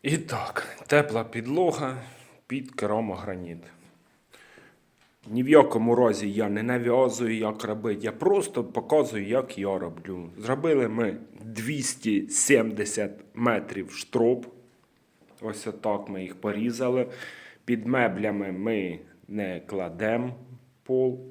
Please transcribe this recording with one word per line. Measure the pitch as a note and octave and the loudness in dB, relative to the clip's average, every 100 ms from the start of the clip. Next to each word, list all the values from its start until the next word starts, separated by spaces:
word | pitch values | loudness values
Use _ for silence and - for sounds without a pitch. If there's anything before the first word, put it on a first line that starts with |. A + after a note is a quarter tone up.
| C#3 | 0
І | D#3+ | 0
так, | - A#2 - - - - - | 0 -6 -4 -6 -8 -14 4
тепла | D3 D3 A2 | 4 4 -2
підлога | A2 A#2 A#2 D3+ F3+ D3 C3+ B2+ A#2+ - - - _ | -2 -6 -2 2 2 0 -4 -6 -12 -20 -20 -20 _
під | C3+ C3 | -8 -8
керамограніт. | - G#2 G#2+ A2+ F#2 F#2+ F#2 E2+ E2+ E2+ - - _ _ _ _ - - - - _ _ _ _ _ - | -4 0 0 -2 -6 -8 -8 -10 -12 -16 -20 -20 _ _ _ _ -20 -20 -20 -20 _ _ _ _ _ -6
Ні | A2+ | -2
в | B2+ | 8
якому | D3+ - A2+ A#2 | 8 8 4 4
разі | A#2+ A#2+ G2 G2+ | 6 6 4 0
я | G2+ G#2 | 0 0
не | G#2 | 0
нав'язую, | A#2 B2 A#2+ B2 B2+ A2+ A#2 A2+ | 0 0 2 4 4 2 -2 0
як | G#2+ G#2+ | -2 -2
робити, | A2 G#2+ A2 G2+ | -4 -4 -2 -2
я | A2 | -4
просто | - E3+ G3+ - - | 0 2 2 2 -4
показую, | A2+ - - D3+ C#3 G#2+ G2 | -4 -6 2 2 2 -2 0
як | B2 B2 - | -2 -2 -4
я | G2 F#2+ | -2 -2
роблю. | F2 D#2+ E2+ F#2 E2+ F2 | -4 -10 -10 -10 -10 -10
Зробили | G#2+ C3+ E3 D3 A#2 | -4 0 2 2 2
ми | A2 A2 - - - | 0 -2 -2 -12 -16
двісті | A2 A2 A2+ D3 B2+ - A#2 G2+ G2+ | -12 -8 -4 -4 -4 -4 0 0 0
сімдесят | - - C3+ A2+ G#2 G#2 - G2 - - | 0 6 6 4 -2 -2 -2 -4 -6 -16
метрів | - A#2+ G#2+ - G2 F2 | 0 2 2 -2 -8 -8
штроп. | - - B2 A#2 B2 - - - _ _ _ _ _ _ - | -12 -4 2 4 4 -4 -18 -20 _ _ _ _ _ _ -12
Ось | A2 G#2 A2+ | -10 -8 -8
отак | - A2 G2+ G2+ | -4 -2 -2 -4
ми | F#2+ | -8
їх | F2+ F2+ | -8 -6
порізали. | G#2 G#2 A#2 A#2 B2+ B2+ B2 - - - - - | -4 0 -2 0 0 2 0 -6 -14 -16 -20 -16
Під | - A#2 A2 | -2 -2 2
меблями | C3 A#2 F#2+ G#2+ G2+ G2 | 4 4 2 -2 -2 -4
ми | F#2 G#2+ A2 F#2 F2+ - - - | -2 -2 0 -2 -6 -14 -20 -10
не | G#2 F#2+ F2 - | -6 -4 -6 -6
кладемо | G2 F2 E2+ G#2+ A#2 B2 B2+ - - _ _ | -6 -6 -2 0 0 -2 -8 -18 -20 _ _
пол. | - B2+ C3 B2+ - | -2 2 2 -2 -12